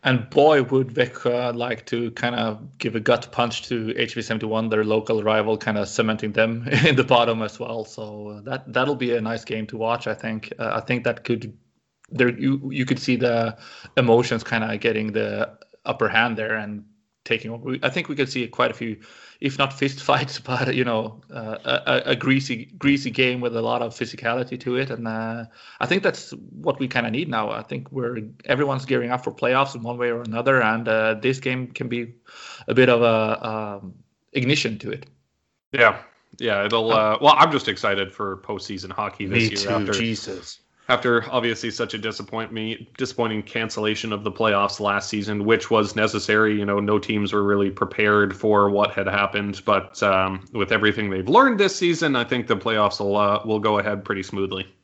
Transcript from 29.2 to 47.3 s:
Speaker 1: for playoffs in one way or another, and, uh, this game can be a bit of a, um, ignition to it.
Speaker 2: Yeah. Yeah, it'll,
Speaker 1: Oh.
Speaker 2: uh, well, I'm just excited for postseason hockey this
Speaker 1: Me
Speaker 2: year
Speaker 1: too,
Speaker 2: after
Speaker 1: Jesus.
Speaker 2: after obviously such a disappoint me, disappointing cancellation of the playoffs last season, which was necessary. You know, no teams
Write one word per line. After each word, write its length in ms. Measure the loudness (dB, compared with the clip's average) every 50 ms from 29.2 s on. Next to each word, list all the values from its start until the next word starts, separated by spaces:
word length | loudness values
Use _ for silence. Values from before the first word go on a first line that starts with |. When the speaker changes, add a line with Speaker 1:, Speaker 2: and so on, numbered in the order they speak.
| -4
Speaker 1:
for 80 | -6 -6
playoffs 420 | -2 0 2 2 2 2 0 -2
in 80 | -10 -8
one 160 | -8 -6 -4
way 120 | -2 -2
or 120 | -2 -4 -6
another, 400 | -6 -6 -2 2 4 4 4 4
and, 260 | 4 2 2 2 2
uh, 260 | 2 2 2 2 0
this 240 | 2 0 0 0 0
game 280 | -2 -4 -4 -4 -6 -8
can 200 | -8 -8 -6 -4
be 260 | -4 -6 -6 -8 -14 _ _ -20 -20 -20 -20 -18 -18 -16 -6
a 80 | 0 6
bit 140 | 6 8 8
of 140 | 8 6 6
a, 440 | 4 4 4 2 0 -2 -4 -4 -6
um, 460 | -6 -6 -6 -8 -10 -12 -14 -16 -18 -18 _ _ _ _ _ _ -4
ignition 460 | -2 2 2 2 2 2 -2 -4 -6
to 120 | -8 -10
it. 160 | -10 -10 -12 -18 _ _ _ _ _ _ _ _ _ _ _ _ 2
Speaker 2:
Yeah. 260 | 6 6 6 6 2 -10 -20 _ _ _ _ -14 -6
Yeah, 260 | -2 0 0 0 0
it'll, 280 | 2 2 2 2 2 2
Speaker 1:
Oh. 40 |
Speaker 2:
uh, 220 | 4 4 2 2 6
well, 140 | 6 6 8
I'm 160 | 8 8 6 6
just 160 | 0 -2 -2
excited 440 | -4 -2 0 0 0 0 -2 -6 -6
for 260 | -8 -6 -6 -6 -10
postseason 520 | -10 -10 -10 -10 -8 -10 -10 -10 -10 -10
hockey 360 | -8 -6 -6 -6 -6 -8 -8
this 100 | 0 2
Speaker 1:
Me 120 | 2 2 2
Speaker 2:
year 80 | 0
Speaker 1:
too, 120 | -2 -4 -2
Speaker 2:
after 220 | -2 -2 0 0 0
Speaker 1:
Jesus. 680 | -2 -2 -2 -4 -6 -8 -10 -12 -12 -12 -16 -20 -20 _ _ _ _ _ 0
Speaker 2:
after 400 | 0 2 2 2 2 2 0 0
obviously 400 | -2 0 0 0 -2 -2 -6 -8
such 240 | -4 -4 -6 -4 -4
a 40 | -6
disappoint 540 | -6 -6 -8 -8 -12 -8 -8 -8 -8 -6 -6
me, 360 | -8 -6 -6 -8 -10 -12 -20 _
disappointing 460 | -6 -6 -6 -2 -2 -2 -2 -2 -4 -6
cancellation 720 | -6 -4 -4 -4 -4 -4 -2 -2 -2 -2 -2 -4 -4 -6
of 120 | -4 -4
the 60 | -6
playoffs 480 | -2 0 2 2 4 4 2 2 0 0
last 300 | 0 0 0 0 -2 -2
season, 360 | -4 -4 -2 -2 -2 -2 4
which 260 | 4 4 4 4 2
was 260 | 4 4 4 2 2
necessary. 640 | 0 0 2 0 -2 0 2 4 4 4 4 2 0
You 60 | 0
know, 160 | 0 0 0
no 180 | 2 2 2 0
teams 340 | 2 0 -2 -2 0 0